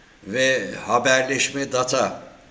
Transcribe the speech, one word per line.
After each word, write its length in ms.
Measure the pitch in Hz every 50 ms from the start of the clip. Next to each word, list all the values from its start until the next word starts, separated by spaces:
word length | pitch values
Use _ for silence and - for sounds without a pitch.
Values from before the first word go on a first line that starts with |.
| - - - - - 95
ve 400 | 101 127 131 131 131 123 101 90 76 82 80
haberleşme 840 | 95 110 120 117 131 131 131 131 131 139 127 - - - 139 139 120
data, 520 | - 127 127 - 135 131 110 98 95 - - - - - - -